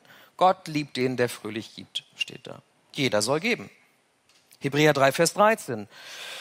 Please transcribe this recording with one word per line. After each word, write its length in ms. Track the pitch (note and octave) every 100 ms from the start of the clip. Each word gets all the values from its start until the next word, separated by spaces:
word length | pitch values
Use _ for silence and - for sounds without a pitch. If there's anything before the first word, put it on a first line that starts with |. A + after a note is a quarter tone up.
| - - - -
Gott 300 | F3+ F#3 -
liebt 300 | D3+ D3 -
den, 200 | B2+ B2
der 120 | B2
fröhlich 460 | - G#2+ A2 G#2 -
gibt, 280 | F#2+ - - -
steht 320 | - - -
da. 160 | - - _ _
Jeder 280 | - C3 G#2
soll 180 | A2 D3
geben. 280 | G3+ G3 G2 - _ _ _ _ _ _ _ _
Hebräer 340 | C#3+ C#3+ D3+
drei, 180 | C#3+ C3+
Vers 220 | C3+ E3
dreizehn, 540 | - G#3 A3 - A2+ G2+ - - - - -